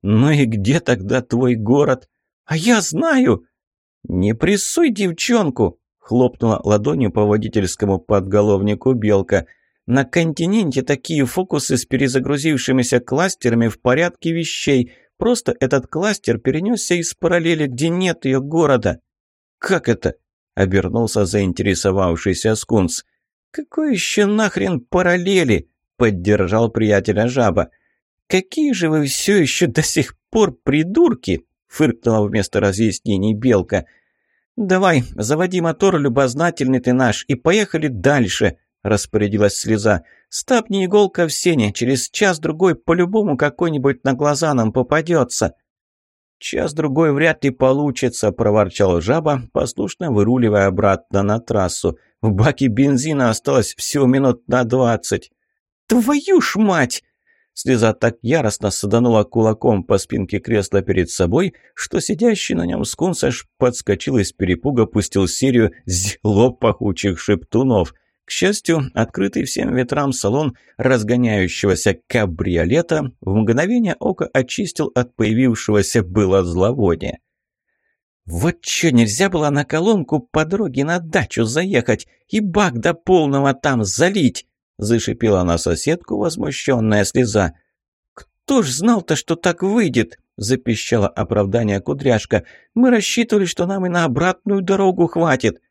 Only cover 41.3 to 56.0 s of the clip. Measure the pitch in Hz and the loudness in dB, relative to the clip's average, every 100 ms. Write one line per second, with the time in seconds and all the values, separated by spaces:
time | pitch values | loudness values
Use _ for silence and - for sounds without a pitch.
41.3 | - 180 156 104 - 120 131 - - 202 | 0 0 2 0 -2 -2 -2 -4 0 0
42.3 | 160 165 156 185 156 - 170 175 220 208 | 0 -4 0 0 0 0 0 2 0 0
43.3 | 131 147 - 170 147 135 135 135 127 147 | 0 -2 0 -2 0 0 0 -2 0 0
44.3 | 147 160 131 110 127 123 151 160 165 123 | 0 0 0 0 -2 0 -2 0 0 0
45.3 | - - _ _ _ _ _ _ _ _ | -2 -4 _ _ _ _ _ _ _ _
46.3 | _ - - - 151 151 135 160 139 160 | _ -8 -6 -4 -4 -2 0 0 2 0
47.3 | 156 139 127 131 139 147 127 123 - 104 | 0 -4 0 0 2 -2 -2 -4 0 -4
48.3 | 95 110 104 98 - 98 85 87 156 156 | 0 2 2 0 2 2 2 0 0 0
49.3 | 139 117 - - - 196 - 170 104 101 | -4 -4 -4 -4 -4 -8 -6 -2 0 2
50.3 | 127 113 104 98 95 101 95 _ 98 101 | 2 2 2 2 2 0 0 _ -2 0
51.3 | 110 - 110 90 - 82 78 _ _ 110 | -2 -2 -2 -2 -2 -4 -4 _ _ -2
52.3 | 98 123 135 135 104 139 131 151 143 123 | 2 2 2 -2 2 2 2 -2 0 0
53.3 | 107 - 139 104 - - 143 131 135 135 | 0 0 0 0 -8 -6 0 2 2 0
54.3 | 123 - 123 117 127 120 110 - 98 - | -2 -2 -2 0 0 0 0 -4 -6 -6
55.3 | _ _ _ _ _ _ 240 | _ _ _ _ _ _ 0